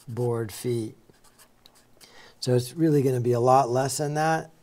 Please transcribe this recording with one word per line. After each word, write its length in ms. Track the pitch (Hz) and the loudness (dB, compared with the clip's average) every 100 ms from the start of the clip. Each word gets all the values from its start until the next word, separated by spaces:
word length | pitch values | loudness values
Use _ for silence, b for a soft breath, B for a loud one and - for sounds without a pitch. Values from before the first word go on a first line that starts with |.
| - | -14
board 420 | 117 123 117 110 | -4 -4 -4 -6
feet. 460 | - 127 117 110 - _ _ - _ - _ - _ _ _ B B B B | -8 -4 -4 -6 -12 _ _ -20 _ -20 _ -20 _ _ _ B B B B
So 140 | - 123 | 0 0
it's 180 | 123 | 0
really 300 | 165 160 147 | -2 2 4
gonna 180 | 131 127 | 2 0
be 120 | 120 | 0
a 60 | 120 | 2
lot 300 | 127 131 123 | 4 4 4
less 280 | 127 135 143 | 0 -2 -4
than 180 | 147 151 | -4 -2
that 340 | 160 160 - _ | -2 -2 -6 _